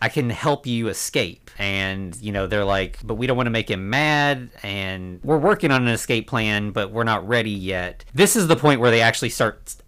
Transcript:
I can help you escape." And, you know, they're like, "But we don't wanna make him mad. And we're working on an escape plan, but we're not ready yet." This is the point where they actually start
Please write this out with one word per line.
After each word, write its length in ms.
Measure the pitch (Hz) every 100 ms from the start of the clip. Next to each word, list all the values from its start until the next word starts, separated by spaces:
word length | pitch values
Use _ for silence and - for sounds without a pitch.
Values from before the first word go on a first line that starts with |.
I 60 | 117
can 200 | - 120
help 360 | 110 143 143 127
you 200 | 117 113
escape." 600 | 92 - 143 98 85 - -
And, 580 | 101 98 95 98 95 87
you 140 | 107
know, 140 | 101 95
they're 160 | 104 98
like, 340 | 98 92 -
"But 120 | 107 110
we 100 | 127
don't 80 | 123
wanna 120 | 120
make 200 | 113 110
him 180 | 101 98
mad. 600 | 127 151 147 143 135 123 -
And 560 | 101 98 95 95 92 90
we're 160 | 120 156
working 320 | 160 208 165
on 100 | 131
an 60 | 123
escape 380 | 113 - 120 107
plan, 440 | 120 110 104 104
but 200 | 101 98
we're 120 | 110 113
not 220 | 107 95
ready 220 | 120 110
yet." 540 | 101 92 92 90 - -
This 220 | - 196 226
is 120 | 170
the 80 | 165
point 240 | 147 135
where 100 | 120
they 100 | 113
actually 280 | 113 - 120
start 460 | - 113 - - -